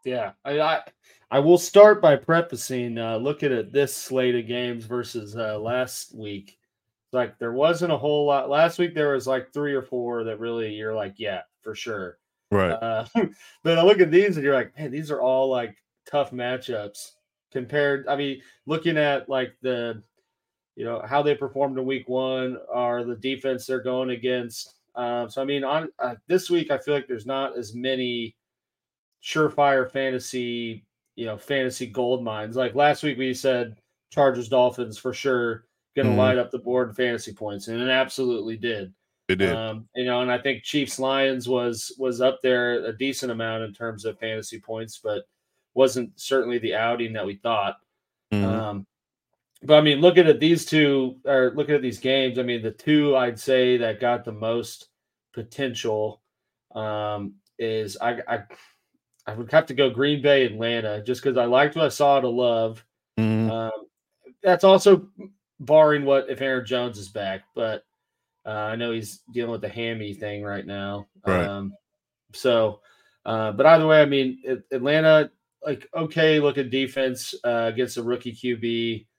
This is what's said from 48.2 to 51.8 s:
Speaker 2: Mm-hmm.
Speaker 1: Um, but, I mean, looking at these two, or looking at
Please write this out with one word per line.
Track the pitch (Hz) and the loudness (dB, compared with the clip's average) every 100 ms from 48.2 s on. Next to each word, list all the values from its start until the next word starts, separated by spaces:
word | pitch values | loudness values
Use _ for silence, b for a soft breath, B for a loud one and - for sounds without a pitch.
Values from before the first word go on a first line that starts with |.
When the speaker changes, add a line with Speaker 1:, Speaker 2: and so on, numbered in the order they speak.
| _ | _
Speaker 2:
Mm-hmm. | 104 | -2
Speaker 1:
Um, | 101 107 107 101 98 _ _ _ _ _ _ _ | 0 -2 -4 -8 -12 _ _ _ _ _ _ _
but, | 127 | 6
I | 151 | 8
mean, | 151 139 | 8 6
looking | 175 175 165 | 8 8 8
at | 127 | 6
these | 160 165 | 4 2
two, | - 156 147 139 131 127 | 2 2 4 4 0 -4
or | 139 135 127 127 | 0 2 2 0
looking | 143 | 0
at | 147 | 0